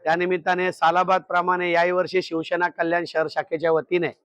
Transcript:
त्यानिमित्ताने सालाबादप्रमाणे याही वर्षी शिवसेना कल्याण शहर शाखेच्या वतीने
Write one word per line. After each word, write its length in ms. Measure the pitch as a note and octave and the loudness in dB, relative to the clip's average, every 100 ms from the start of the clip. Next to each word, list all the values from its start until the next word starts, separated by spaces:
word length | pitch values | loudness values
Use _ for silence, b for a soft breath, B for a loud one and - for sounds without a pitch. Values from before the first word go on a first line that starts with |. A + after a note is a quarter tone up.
त्यानिमित्ताने 680 | D#3 E3+ F3+ F#3 F3 F3+ F#3 | 0 0 0 -2 0 0 0
सालाबादप्रमाणे 960 | E3+ E3 F3 F3+ F#3 F#3 F3 F3 F3+ F3 | 0 2 2 2 0 0 -2 0 0 2
याही 200 | E3+ F3 | 2 2
वर्षी 320 | F3+ F3 F#3 | 2 0 -2
शिवसेना 460 | - E3 D#3+ F3 F3 | -2 -4 -2 -2 -2
कल्याण 360 | E3+ E3+ E3+ | -2 -2 -2
शहर 220 | E3+ D#3+ D#3 | -2 -2 -2
शाखेच्या 420 | - C#3+ D#3+ E3 | -2 -4 -2 0
वतीने 360 | D#3+ D3+ F3+ E3 A2+ | 0 0 -2 -2 -8